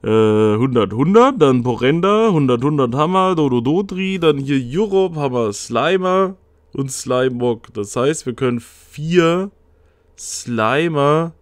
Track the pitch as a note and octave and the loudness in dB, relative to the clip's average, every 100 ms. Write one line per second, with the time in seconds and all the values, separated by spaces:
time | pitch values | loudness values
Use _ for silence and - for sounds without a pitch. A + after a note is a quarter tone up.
0 | G#2+ A2 A2 G#2+ G#2+ G#2+ C3 A#2+ G2 A2 | 0 2 4 4 2 2 0 0 0 0
1 | D3 G#3 B3+ C#4 D3 B2+ A#2+ A2+ B2 D#3+ | 2 4 4 4 2 2 0 0 0 2
2 | F#3 G#3+ A3+ F3 C3+ A#2+ C3+ D3+ B2+ B2 | 2 2 2 2 2 2 0 0 0 0
3 | D#3 F#3+ F#3 F3+ D3 B2 A#2+ E3 G3+ F#3 | 0 2 0 2 2 2 0 -2 -2 -4
4 | F#3+ F#3+ E3 C#3+ C3+ C#3 A#2+ D3+ G#3+ F#3+ | -4 0 0 0 0 -2 -2 -4 0 0
5 | F#3+ D#3+ C#3+ B2 A2+ G2+ - A#2 C#3+ F#3 | 0 -2 -4 -2 -2 -4 -6 -2 0 0
6 | F#3 F#3 F#3+ F#3+ _ _ _ - C#3 - | 0 0 -2 -4 _ _ _ -8 -8 -8
7 | - B2+ C3 B2 B2 A2+ - - G2+ - | -4 0 0 0 -2 -2 -8 -10 -8 -2
8 | C3 D#3+ - A#2 B2+ A#2+ - - - - | -2 -2 -6 -4 -4 -4 -8 -20 -20 -12
9 | D#3 F3 E3 E3+ G3 _ _ _ _ _ | 0 2 4 2 -4 _ _ _ _ _
10 | _ _ - - - A#2 A2 C3+ E3+ D3+ | _ _ -14 -12 -6 -2 0 0 0 0
11 | C#3+ D#3 E3 - | 2 2 -2 -8